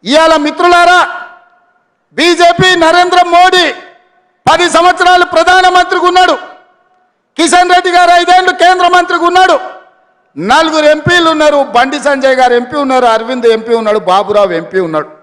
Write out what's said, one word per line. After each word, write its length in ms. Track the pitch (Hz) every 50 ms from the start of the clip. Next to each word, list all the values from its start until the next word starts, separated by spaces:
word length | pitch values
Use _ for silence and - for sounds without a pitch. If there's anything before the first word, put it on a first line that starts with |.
| _
ఇవాళ 280 | 185 269 311 320 320 320 320 294
మిత్రులారా, 540 | 294 294 - 339 349 349 349 349 339 359 359 311 262 - - - - - - _ _ _ _ _ _ _ _ _ _ _ _ _ _ _
బీజేపీ 540 | 151 302 349 349 320 349 339 349 349 359 370 370 349 330
నరేంద్ర 360 | 320 330 349 359 359 359 359 349 349 349
మోడీ 320 | 349 359 370 370 359 349 311 - - - - - _ _ _ _ _ _ _ _ _ _
పది 200 | 254 311 330 349 339 -
సంవత్సరాలు 500 | 330 339 359 359 359 370 349 359 359 359 349 359
ప్రధానమంత్రిగా 720 | 330 330 339 359 370 370 370 359 359 359 359 370 359 349 359
ఉన్నాడు, 240 | 359 370 370 359 302 - - - - - _ _ _ _ _ _ _ _ _ _ _ _ _ _ _
కిషన్ 360 | - 330 320 339 359 359 359 359
రెడ్డి 160 | 359 359 370 339
గారు 160 | 349 359 339 349 349
ఐదేళ్లు 320 | 349 349 359 370 370 370 359 359 330
కేంద్ర 240 | 349 370 370 359 349 359
మంత్రిగా 280 | 359 339 349 349 349 330 349
ఉన్నాడు, 260 | 349 359 370 370 330 269 - - - - - _ _ _ _ _ _ _ _ _ _
నలుగురు 500 | 139 160 202 247 302 330 320 311 311 302 302 302
ఎంపీలు 340 | 302 302 339 349 349 339 330 320
ఉన్నారు, 260 | 311 311 302 294 285 277 285 196
బండి 220 | 240 254 269 277 294 -
సంజయ్ 300 | 285 285 269 262 269 262 262
గారు 140 | 254 247 240 240
ఎంపీ 160 | 240 240 269 294 285
ఉన్నారు, 220 | 262 262 254 254 240 226
అరవింద్ 340 | 226 226 226 262 254 233 233 226
ఎంపీ 160 | 226 220 226 233 226
ఉన్నాడు, 200 | 226 214 208 214 180 180
బాబురావు 420 | 180 196 208 196 208 208 202 190 175 165
ఎంపీ 180 | 165 165 - 190 185
ఉన్నాడు. 220 | 165 160 151 147 - - _